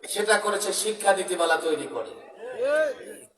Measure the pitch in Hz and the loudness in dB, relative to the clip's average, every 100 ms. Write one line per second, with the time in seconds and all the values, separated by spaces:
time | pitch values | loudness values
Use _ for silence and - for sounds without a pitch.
0 | - 208 214 208 202 196 196 190 214 214 | -6 -2 4 4 4 -2 0 -2 -2 0
1 | 196 190 185 175 165 160 160 147 - - | 4 4 2 0 2 2 2 -2 -2 -6
2 | - - - - 220 - 247 294 311 254 | -8 -10 -18 -16 -12 -4 0 2 0 -2
3 | - - - | -12 -16 -20